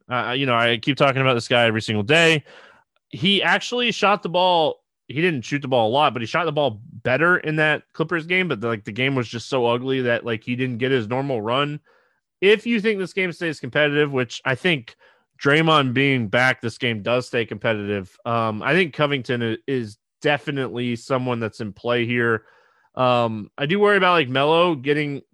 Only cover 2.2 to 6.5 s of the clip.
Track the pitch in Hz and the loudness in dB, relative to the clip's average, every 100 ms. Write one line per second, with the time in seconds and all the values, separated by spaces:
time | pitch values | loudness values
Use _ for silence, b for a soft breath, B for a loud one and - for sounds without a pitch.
2.2 | 165 156 - B B B B _ _ - | 4 2 -2 B B B B _ _ -4
3.2 | 160 196 156 190 - 240 240 - 202 202 | 0 2 2 0 0 -2 -2 0 2 2
4.2 | 185 175 180 175 151 - _ _ - 131 | 0 0 2 4 2 -2 _ _ -10 -2
5.2 | 180 147 110 143 135 127 110 131 151 120 | 0 -2 -4 -6 0 2 2 2 2 0
6.2 | 113 165 170 | -4 -2 -2